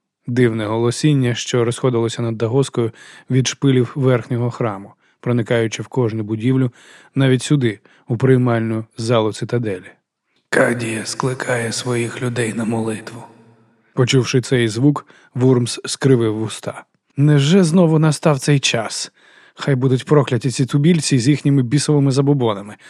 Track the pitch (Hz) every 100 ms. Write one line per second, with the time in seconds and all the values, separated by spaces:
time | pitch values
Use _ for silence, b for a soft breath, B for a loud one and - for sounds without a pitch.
0 | _ _ - 123 120 110 107 113 120 -
1 | 156 139 123 113 - 123 117 - 131 117
2 | 113 - 117 110 113 135 135 - 110 B
3 | B B - 131 127 - 139 127 120 143
4 | 131 123 - 120 120 - 120 98 98 _
5 | _ _ 123 120 107 117 113 - 107 131
6 | 117 110 104 110 120 131 127 b b b
7 | b 135 127 127 - 151 120 98 b b
8 | - 120 131 131 123 117 113 110 110 -
9 | 113 117 107 104 117 120 110 90 - -
10 | _ _ _ _ _ - 127 120 117 110
11 | 98 - 127 127 - 123 113 110 127 120
12 | 117 - 123 120 110 104 107 113 110 104
13 | - 120 - - _ _ _ _ _ -
14 | 123 131 113 135 - 127 113 107 143 143
15 | b b b 123 131 123 123 - - -
16 | 139 123 113 107 107 - - - - _
17 | _ - 147 147 139 196 165 185 165 160
18 | 156 139 165 135 - 139 - 117 107 -
19 | - b b b b - - 131 131 127
20 | - 151 - 120 135 131 131 143 156 170
21 | - 135 120 143 143 139 120 147 - 147
22 | 139 131 139 143 117 101 104 -